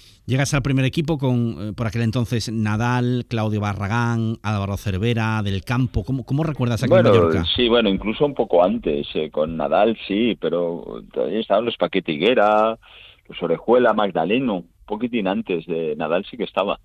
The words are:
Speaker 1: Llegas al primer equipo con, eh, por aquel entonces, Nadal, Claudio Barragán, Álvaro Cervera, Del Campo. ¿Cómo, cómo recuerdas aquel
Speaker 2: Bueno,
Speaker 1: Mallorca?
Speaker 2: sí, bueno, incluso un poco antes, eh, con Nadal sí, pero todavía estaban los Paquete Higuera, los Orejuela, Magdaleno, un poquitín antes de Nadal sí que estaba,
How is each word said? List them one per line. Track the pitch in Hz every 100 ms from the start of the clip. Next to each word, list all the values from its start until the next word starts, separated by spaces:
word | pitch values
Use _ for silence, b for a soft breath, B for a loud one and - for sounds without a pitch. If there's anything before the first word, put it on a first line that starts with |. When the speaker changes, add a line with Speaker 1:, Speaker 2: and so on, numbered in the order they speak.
| B B -
Speaker 1:
Llegas | 127 139
al | 147
primer | 139 131 131
equipo | - 151 156
con, | 135 123 117 78
eh, | 107
por | 92 113
aquel | 117
entonces, | 117 123 117 117 117
Nadal, | 113 107 107 120 123 123 123 117
Claudio | 117 110 104
Barragán, | 104 95 98 117 117 117 113 113
Álvaro | 107 104 98 98
Cervera, | 104 92 113 113 110 110
Del | 104 98
Campo. | - 123 127 113
¿Cómo, | 104 131
cómo | 117 139
recuerdas | 156 143 120 110
aquel | 113 180
Speaker 2:
Bueno, | 151
Speaker 1:
Mallorca? | 95 82 80 85
Speaker 2:
sí, | - 120
bueno, | 117 107
incluso | 95 98 107
un | 147
poco | 139 113 85
antes, | 90 117 92 73 73
eh, | 87 78
con | 76 78 82
Nadal | 71 82 107 110 -
sí, | 101 117 95
pero | 80 85 85 85 - 57 -
todavía | - 64 104
estaban | 110 101 117
los | -
Paquete | 85 95 85
Higuera, | 73 98 123 104 107 110 113 B B B B -
los | -
Orejuela, | 85 82 - 123 120
Magdaleno, | 107 101 82 82 120 131 92
un | - _ -
poquitín | 107 120 117 92
antes | 104 107 87 80
de | 82 80 76
Nadal | 78 87 101
sí | 127
que |
estaba, | 95 - 98 80